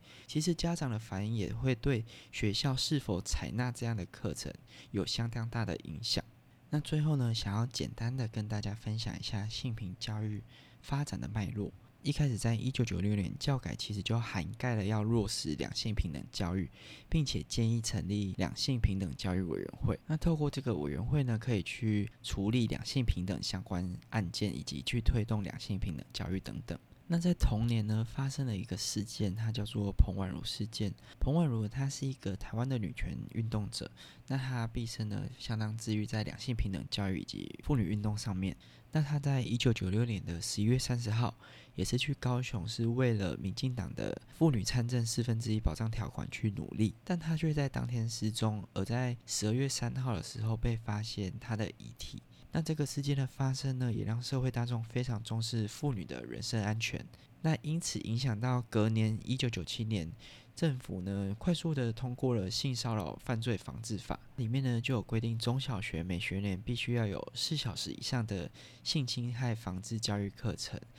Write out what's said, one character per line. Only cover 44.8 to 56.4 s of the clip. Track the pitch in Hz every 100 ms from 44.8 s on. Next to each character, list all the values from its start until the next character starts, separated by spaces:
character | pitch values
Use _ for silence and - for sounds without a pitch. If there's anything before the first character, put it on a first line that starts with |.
| 120
政 | 123
四 | 113 -
分 | 120 113
之 | 117
一 | 107
保 | 107
障 | 78 113
条 | 113 92
款 | - -
去 | - 113
努 | 98 -
力， | - 107 -
但 | - 180
她 | 160 156
却 | 160
在 | 151 139
当 | 127 120
天 | 123 113
失 | - 110
踪， | 113 110 107 87
而 | -
在 | 95 120 123 120 -
十 | - 107
二 |
月 | 120 139
三 | - 120 127
号 | 131
的 | 95
时 | - 113
候 | 110 110
被 | 120 113
发 | 110 104
现 | 110 - 95 -
她 | -
的 | 110 104
遗 | - - -
体。 | - - - - -
那 | 160
这 | 160
个 | 151
事 | 143 -
件 | 139 139
的 | 127
发 | - 135
生 | 131 135 127
呢， | 123
也 | 110
让 | 101 117
社 | 123 135
会 | 127
大 | 120 120
众 | 120
非 | 113 127
常 | 123 107
重 | 110 113
视 | 113 117 104
妇 | - 147
女 | 110
的 | 82 62 60
人 | 57